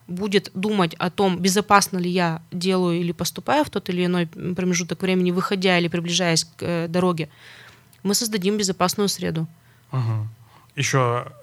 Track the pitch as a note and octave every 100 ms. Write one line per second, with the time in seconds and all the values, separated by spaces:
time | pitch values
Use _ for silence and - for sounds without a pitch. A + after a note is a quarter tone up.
0 | - F3+ G#3 G3 - G3 G#3 G#3+ E3+ -
1 | F3+ - G3 E3+ F#3 F#3 G3+ G3+ F#3+ F#3
2 | F3 F3+ E3+ E3 - F3+ F3+ F#3 F3+ E3+
3 | F3 F3 F3 - - C#4 C#4+ G3+ - F3+
4 | F3+ F3+ E3 - F3 F3+ F3+ F3+ E3+ E3
5 | F#3 F#3 F3+ F3 F3 G3+ F#3 F3 E3+ F3
6 | E3+ F3 F3 D#3+ - - - E3+ E3+ F3
7 | F3+ E3 D3+ - - - - - _ _
8 | F#3+ G3+ A#3 G#3+ F#3 G#3 G3 F3+ F3+ -
9 | G3+ - F3+ D#3+ D#3+ - _ _ _ C3
10 | A#2 A2 G#2+ - - - _ - C3+ C#3
11 | B2 A#2+ C3+ -